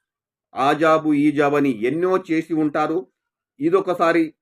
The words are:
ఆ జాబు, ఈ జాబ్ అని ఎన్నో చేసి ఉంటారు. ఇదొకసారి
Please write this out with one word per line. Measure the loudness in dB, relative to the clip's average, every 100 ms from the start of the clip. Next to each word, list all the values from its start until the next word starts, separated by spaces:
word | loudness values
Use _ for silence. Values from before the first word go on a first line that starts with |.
| _ _ _ _ _
ఆ | -4 -2 2
జాబు, | 2 2 2 2
ఈ | 2 2
జాబ్ | 0 2
అని | 0 0 -2
ఎన్నో | -2 0 -2 0
చేసి | -4 -2 -2
ఉంటారు. | -2 -2 -2 -4 -6 _ _ _ _ _ 0
ఇదొకసారి | 0 0 0 0 2 -2 -6